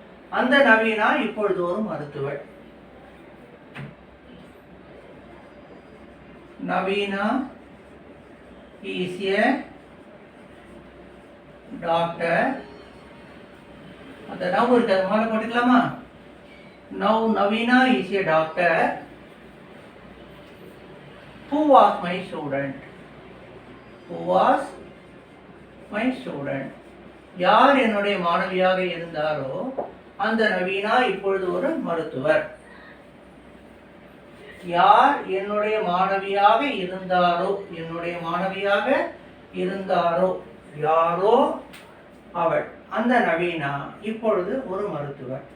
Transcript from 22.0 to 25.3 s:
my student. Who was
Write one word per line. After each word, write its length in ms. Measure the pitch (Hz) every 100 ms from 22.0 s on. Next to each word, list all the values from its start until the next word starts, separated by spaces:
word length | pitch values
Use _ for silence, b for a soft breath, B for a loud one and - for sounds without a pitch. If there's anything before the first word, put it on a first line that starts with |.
my 140 | 180 185 -
student. 480 | 160 143 139 139 135 - - - - - - - - - - - - -
Who 100 | 170 170
was 280 | 185 254 277 - - - - - - -